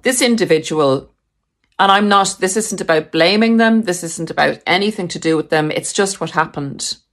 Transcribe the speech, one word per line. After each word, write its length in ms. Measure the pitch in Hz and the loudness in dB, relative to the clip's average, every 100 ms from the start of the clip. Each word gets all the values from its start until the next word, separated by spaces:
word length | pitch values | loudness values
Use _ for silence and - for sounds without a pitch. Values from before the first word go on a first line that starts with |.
This 180 | 240 254 | 0 0
individual, 880 | 247 233 160 160 156 156 139 135 - _ _ _ _ _ _ - | 0 0 2 0 0 0 2 0 -4 _ _ _ _ _ _ 0
and 120 | 196 | 2
I'm 200 | 196 208 | 4 4
not, 260 | 202 196 - | 2 2 -2
this 180 | 190 220 | -2 -2
isn't 240 | 214 190 | -4 -6
about 280 | 180 160 160 | 0 -2 0
blaming 460 | 160 170 208 226 226 | 2 2 4 2 4
them, 280 | 226 226 | 4 2
this 200 | 208 170 | 0 -4
isn't 260 | 165 - 160 | -6 -8 -6
about 300 | - 147 - - | -2 -2 -2 -2
anything 420 | 175 208 208 175 | 0 0 -4 -8
to 100 | 170 | -4
do 200 | 165 160 | -2 -2
with 100 | 156 | 0
them, 220 | 160 151 | -2 0
it's 240 | - - | -4 -4
just 260 | - 196 - | -2 -2 -4
what 120 | 165 | -4
happened. 680 | 160 160 - 139 - - - _ | -2 -4 -6 -10 -8 -10 -12 _